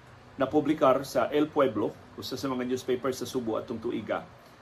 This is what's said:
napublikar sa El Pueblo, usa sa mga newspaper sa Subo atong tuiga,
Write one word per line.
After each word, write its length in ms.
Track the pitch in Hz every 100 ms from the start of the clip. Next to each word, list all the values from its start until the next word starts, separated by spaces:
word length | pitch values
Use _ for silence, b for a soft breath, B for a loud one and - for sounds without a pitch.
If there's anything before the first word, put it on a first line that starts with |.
| - - - -
napublikar 640 | 135 151 139 151 135 131 139
sa 220 | 131 113
El 180 | 147 151
Pueblo, 420 | 151 131 107 127 - - -
usa 180 | -
sa 140 | 135 135
mga 160 | 127 123
newspaper 460 | 127 - 123 135
sa 160 | 127 123
Subo 320 | 131 113 110
atong 180 | - 110
tuiga, 460 | 117 117 98 92 - - B B